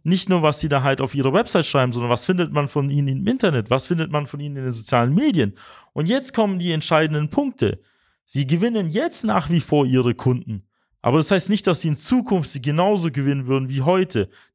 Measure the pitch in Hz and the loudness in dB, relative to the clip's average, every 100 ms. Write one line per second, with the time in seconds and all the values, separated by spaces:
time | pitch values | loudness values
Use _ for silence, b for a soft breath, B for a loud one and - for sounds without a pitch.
0 | 156 185 190 180 156 147 156 139 135 135 | 0 0 2 2 2 0 0 2 2 0
1 | 135 139 135 165 240 180 151 143 127 120 | -2 0 2 2 2 0 2 2 2 0
2 | 120 120 - 185 160 147 143 151 139 143 | 0 0 0 0 0 -2 -2 -2 0 0
3 | 139 135 202 254 196 131 104 135 - 170 | 0 -2 -2 0 0 0 0 -2 0 -2
4 | 160 147 117 147 147 139 131 113 107 123 | -2 -4 -6 -8 -8 -6 -6 -6 0 2
5 | 120 160 302 185 104 B B B B - | 4 4 2 2 0 B B B B -6
6 | 160 254 262 - 208 190 175 160 - 156 | -2 -2 -2 -2 -2 -2 -2 -2 2 2
7 | 156 151 151 - 285 - 104 - _ _ | 2 0 -2 -2 -2 -2 -2 -2 _ _
8 | _ _ _ 139 135 165 226 226 170 175 | _ _ _ -4 -2 0 0 -2 -2 -2
9 | 339 - 214 196 143 170 - 147 131 127 | -4 -4 -2 -2 0 0 2 2 4 2
10 | 123 120 127 123 - 104 - _ _ _ | 2 0 0 -2 -4 -10 -12 _ _ _
11 | - 151 147 196 - 202 - 165 160 147 | 0 2 2 0 2 0 0 0 -2 -4
12 | - 254 247 190 147 143 131 151 185 208 | 0 0 2 0 -2 -4 -2 0 2 2
13 | 165 131 135 139 123 135 131 135 135 185 | 0 0 0 0 0 -2 -2 -2 2 2
14 | 185 113 95 b b | 2 -2 -2 b b